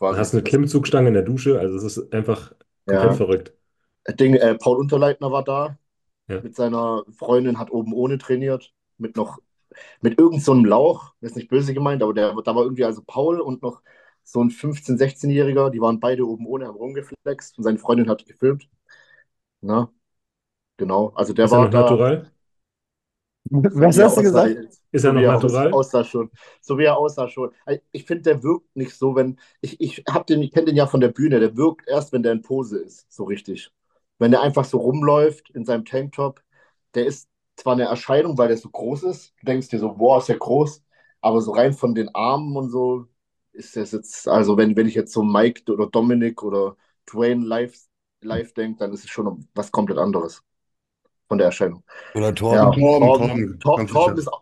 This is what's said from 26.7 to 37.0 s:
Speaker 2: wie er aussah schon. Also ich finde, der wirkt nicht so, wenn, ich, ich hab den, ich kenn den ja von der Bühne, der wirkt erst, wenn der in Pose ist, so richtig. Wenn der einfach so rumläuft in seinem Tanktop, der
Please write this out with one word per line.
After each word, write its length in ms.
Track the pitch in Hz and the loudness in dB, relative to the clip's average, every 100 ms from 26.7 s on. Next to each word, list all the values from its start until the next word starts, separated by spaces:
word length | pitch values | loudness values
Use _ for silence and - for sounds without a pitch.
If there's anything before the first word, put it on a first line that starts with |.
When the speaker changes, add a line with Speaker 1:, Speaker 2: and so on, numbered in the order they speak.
| 139 | 0
Speaker 2:
wie 60 | |
er 120 | 151 143 | 2 2
aussah 320 | 147 147 123 | -2 -4 -8
schon. 240 | - 123 _ - | -6 -10 _ -8
Also 140 | 147 _ | -8 _
ich 120 | - - | -16 -8
finde, 160 | 170 | -2
der 200 | 160 143 | 0 0
wirkt 320 | 139 170 _ 135 | 0 -2 _ -10
nicht 180 | 127 | -10
so, 200 | - 135 | -4 -2
wenn, 240 | 131 131 131 _ - | 0 -2 -4 _ -16
ich, 200 | 135 - | -14 -8
ich 240 | 165 - - | -8 -8 -4
hab 180 | 147 - | -4 0
den, 160 | 151 | 0
ich 100 | 135 | 0
kenn 140 | 165 160 | 0 2
den 100 | 143 | 2
ja 100 | 139 | 2
von 140 | 131 | 2
der 80 | 123 | 2
Bühne, 320 | 117 151 123 | 2 0 2
der 160 | 110 110 | 2 2
wirkt 320 | 160 160 - | 0 0 -4
erst, 240 | 143 151 | -4 -2
wenn 100 | 127 | -2
der 100 | 117 | -2
in 100 | 113 | -2
Pose 360 | - 135 117 101 | -4 -6 -6 -8
ist, 320 | 82 - _ | -10 -20 _
so 120 | - | -14
richtig. 460 | 98 101 - 92 - _ _ _ _ - | -10 -10 -10 -16 -16 _ _ _ _ -2
Wenn 120 | 117 | 2
der 100 | 123 | 4
einfach 220 | 143 143 | 2 0
so 140 | 135 123 | -2 -2
rumläuft 720 | 117 143 147 147 151 151 _ | 0 0 2 4 2 -2 _
in 140 | 135 | -12
seinem 200 | 113 117 | -4 -4
Tanktop, 580 | 113 131 143 - 139 - _ _ _ _ _ | -4 -8 -8 -6 -8 -8 _ _ _ _ _
der 120 | 123 | -4